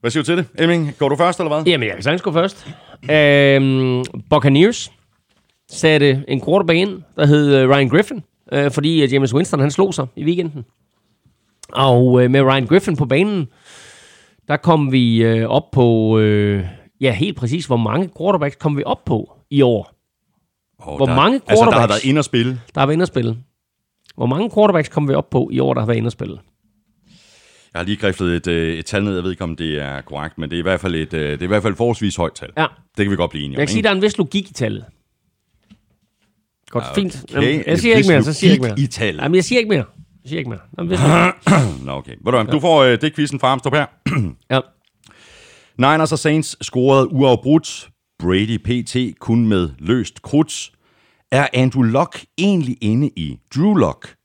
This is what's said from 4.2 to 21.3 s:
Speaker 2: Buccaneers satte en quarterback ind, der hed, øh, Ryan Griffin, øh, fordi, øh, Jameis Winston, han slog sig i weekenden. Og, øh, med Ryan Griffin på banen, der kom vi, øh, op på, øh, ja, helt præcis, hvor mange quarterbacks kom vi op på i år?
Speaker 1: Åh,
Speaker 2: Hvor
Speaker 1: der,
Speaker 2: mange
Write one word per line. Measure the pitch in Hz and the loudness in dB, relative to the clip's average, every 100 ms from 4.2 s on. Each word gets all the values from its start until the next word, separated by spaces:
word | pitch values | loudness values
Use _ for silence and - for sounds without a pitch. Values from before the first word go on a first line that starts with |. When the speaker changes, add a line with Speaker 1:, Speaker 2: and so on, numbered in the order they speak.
| - | 0
Speaker 2:
Buccaneers | 151 139 139 196 240 - _ _ _ _ _ _ _ _ | 2 4 4 4 2 -12 _ _ _ _ _ _ _ _
satte | - 160 151 143 135 143 | -2 2 4 4 2 -2
en | 135 - | -6 0
quarterback | 190 170 165 | 0 2 0
ind, | 196 185 - - | 0 -6 -14 0
der | 147 | 4
hed, | 147 147 139 | 4 4 4
øh, | 131 | 4
Ryan | 139 131 | 4 4
Griffin, | 151 214 240 - _ _ | 2 0 -6 -14 _ _
øh, | 143 143 | -2 0
fordi, | 131 147 165 | 0 0 2
øh, | 135 | 2
Jameis | 135 135 | 2 0
Winston, | 123 131 160 | 0 -2 0
han | 139 | 0
slog | 143 196 | 0 0
sig | - 131 - | -2 -8 -6
i | 147 | -4
weekenden. | 175 170 147 117 _ _ _ _ _ _ _ _ _ - | -2 -4 -10 -18 _ _ _ _ _ _ _ _ _ -10
Og, | - 135 123 127 123 | 0 4 4 6 4
øh, | 123 | 4
med | 135 | 4
Ryan | 135 135 120 | 4 2 2
Griffin | 180 196 151 | 2 2 -4
på | 135 | 0
banen, | 135 202 202 135 _ _ - - - - _ _ _ - | 0 0 -2 -6 _ _ -20 -20 -20 -20 _ _ _ -6
der | 151 | -2
kom | 170 160 143 | 2 2 2
vi, | 131 120 113 | 2 2 4
øh, | 113 113 113 | 2 2 0
op | 127 - | -2 0
på, | - 120 113 110 110 | 2 4 4 2 2
øh, | 107 104 104 101 90 - _ _ | 4 2 0 -2 -4 -12 _ _
ja, | 131 | -2
helt | 107 156 - | 0 -4 -4
præcis, | 120 160 147 | -4 -4 -2
hvor | 120 | -2
mange | 110 123 185 - | 0 -2 -4 -4
quarterbacks | 175 190 143 - | -2 0 -2 -4
kom | 156 143 | -4 -4
vi | - | -4
op | 240 - | -6 -4
på | 113 98 _ _ | -4 -4 _ _
i | 143 | 2
år? | 131 110 92 _ _ _ _ _ _ _ _ _ - | 4 2 -4 _ _ _ _ _ _ _ _ _ -14
Speaker 1:
Åh, | 73 | -2
Speaker 2:
Hvor | 135 | 0
Speaker 1:
der, | 127 | 2
Speaker 2:
mange | 170 | 2